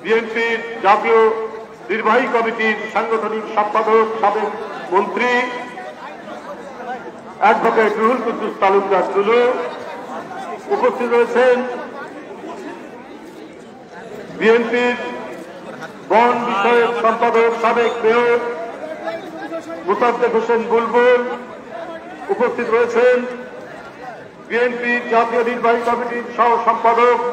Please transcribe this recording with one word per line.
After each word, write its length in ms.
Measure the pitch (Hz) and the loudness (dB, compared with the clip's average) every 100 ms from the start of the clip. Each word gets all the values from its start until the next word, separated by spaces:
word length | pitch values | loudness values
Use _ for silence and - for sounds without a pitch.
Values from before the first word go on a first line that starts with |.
বিএনপির 560 | 170 226 220 226 233 226 226 - 190 | 2 0 0 -2 -2 -2 -4 -2 4
জাতীয় 340 | 208 226 226 220 - - - - - - | 4 6 6 6 2 -4 -8 -14 -16 -6
নির্বাহী 360 | 208 214 233 254 240 | -2 2 2 2 0
কমিটির 420 | 226 226 220 214 214 | 0 0 0 0 -2
সাংগঠনিক 500 | 202 226 226 208 220 - 202 | -2 0 -2 -2 -4 -4 -2
সম্পাদক, 500 | 208 - 190 220 220 - | 0 0 4 4 4 2
সাবেক 280 | 202 208 214 - - - - | 0 2 -2 -4 -10 -10 -2
মন্ত্রী 380 | 175 202 220 240 247 254 247 - - - - - - - - - - 233 - 240 247 196 - - - | 0 0 0 0 0 -2 -6 -10 -12 -14 -14 -14 -14 -14 -14 -12 -14 -14 -12 -10 -10 -10 -14 -16 0
অ্যাডভোকেট 520 | - - 226 220 214 202 | 4 4 4 4 2 2
রুহুল 200 | 220 254 233 | 2 2 -2
কুদ্দুস 280 | - 214 - | -4 -6 0
তালুকদার 440 | 196 196 196 190 180 | 2 2 4 2 2
টুলু 280 | 196 202 240 247 262 - - - - - - - - - 220 - 202 | 0 2 4 4 0 -4 -8 -12 -12 -12 -12 -10 -12 -10 -10 -4 0
উপস্থিত 340 | 247 240 240 240 | 2 0 0 2
রয়েছেন, 400 | 233 240 254 247 247 - - - - - - 403 392 381 339 - - 240 - - - - 311 - - - - - - - - - | 4 4 4 4 0 -6 -10 -12 -12 -14 -16 -14 -12 -12 -12 -12 -16 -16 -16 -16 -18 -18 -18 -18 -18 -20 -18 -18 -16 -14 -14 0
বিএনপির 580 | 196 233 233 240 247 240 220 - - - - - - - - - - | 4 4 4 2 2 0 -4 -8 -10 -12 -14 -16 -16 -14 -14 -16 2
বন 220 | 202 240 240 240 | 4 4 2 0
বিষয়ক 420 | 196 214 240 233 233 | 0 4 4 4 2
সম্পাদক, 460 | 226 226 240 226 233 226 | 0 2 2 4 2 2
সাবেক 300 | 226 233 226 - | 0 2 2 2
মেয়র 360 | 214 233 240 233 - - - - - - 320 330 370 320 - 330 320 330 - | 2 4 4 2 0 -6 -8 -10 -10 -8 -8 -8 -10 -12 -10 -10 -10 -10 -2
মোসাদ্দেক 440 | 208 240 226 240 226 | 2 2 2 2 2
হোসেন 260 | 220 233 214 | 2 0 2
বুলবুল 500 | 226 226 240 247 247 240 240 - - - 339 330 330 - - - | 0 2 4 6 6 2 -6 -12 -16 -14 -12 -12 -12 -14 -14 -6
উপস্থিত 340 | 392 247 208 233 220 | 0 0 0 0 2
রয়েছেন, 420 | 240 226 247 247 240 - - - - - - - - - - - - | 2 4 6 4 2 -8 -12 -14 -16 -16 -16 -16 -14 -14 -16 -18 -4
বিএনপির 520 | 220 247 240 240 240 240 | 0 0 0 0 -2 2
জাতীয় 300 | 226 233 240 233 | 2 2 2 0
নির্বাহী 320 | 240 233 233 240 | 2 2 2 2
কমিটির 380 | 233 - 240 226 - | -2 -2 -6 -6 2
সহ 120 | 233 240 - | 4 4 2
সম্পাদক 500 | - 226 233 240 233 240 | 2 2 4 4 4 0